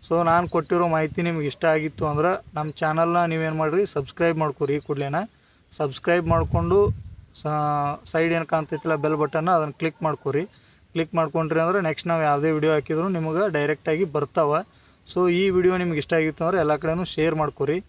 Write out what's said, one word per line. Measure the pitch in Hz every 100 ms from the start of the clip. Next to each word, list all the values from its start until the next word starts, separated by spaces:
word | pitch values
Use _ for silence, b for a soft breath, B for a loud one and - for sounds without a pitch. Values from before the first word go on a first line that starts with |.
| -
So | 165
ನಾನು | 165 170 175
ಕೊಟ್ಟಿರೋ | 170 - 175 175
ಮಾಹಿತಿ | 160 156 180
ನಿಮ್ಗೆ | 170 165 143
ಇಷ್ಟ | -
ಆಗಿತ್ತು | 165 156 151 - 156
ಅಂದ್ರೆ | 147 160 190 -
ನಮ್ಮ | 151 151
ಚಾನಲ್ನ | - 156 160 170 175
ನೀವೇನು | 170 160 160 156
ಮಾಡಿರಿ | 156 175 202
ಸಬ್ಸ್ಕ್ರೈಬ್ | 147 135 - 170 160
ಮಾಡ್ಕೊರಿ | 151 - 143
ಈ | 143
ಕೂಡ್ಲೇನ. | - 143 139 156 220 b b b b -
ಸಬ್ಸ್ಕ್ರೈಬ್ | 147 127 180 175 165
ಮಾಡ್ಕೊಂಡು | 165 160 170 170 202 202 - - - - -
ಸ-, | 151 151 147 147 143 143 -
ಸೈಡ್ | 165 165
ಏನು | 165 156
ಕಾಣ್ತೈತಿಲ್ಲ | 160 151 151 160
ಬೆಲ್ | 156 151 156
ಬಟನ್ನ | 147 160 170
ಅದನ್ನ | 175 151
ಕ್ಲಿಕ್ | - 160 -
ಮಾಡ್ಕೊರಿ. | 160 143 139 143 196 b b b _
ಕ್ಲಿಕ್ | 165 160
ಮಾಡ್ಕೊಂಡ್ರಿ | 170 156 165 156 160
ಅಂದ್ರೆ | 165 196
ನೆಕ್ಸ್ಟ್ | 160 143 175
ನಾವು | 165
ಯಾವುದೇ | 151 143 160
ವಿಡಿಯೋ | 151 156
ಹಾಕಿದ್ರು | 151 - 160 190
ನಿಮಗೆ | 175 160 165 208
ಡೈರೆಕ್ಟಾಗಿ | 151 147 147 - 156
ಬರ್ತಾವ. | 180 147 139 175 147 156 208 b b b -
So | 180 180
ಈ | 175 196
ವಿಡಿಯೋ | 185 185 185
ನಿಮ್ಗೆ | 175 151
ಇಷ್ಟ | -
ಆಗಿತ್ತು | 165 156 143
ಅಂದ್ರೆ | 165 185
ಎಲ್ಲ | 151 147
ಕಡೆನೂ | 160 170
ಶೇರ್ | 175 - 160
ಮಾಡ್ಕೊರಿ. | 156 151 - 139 175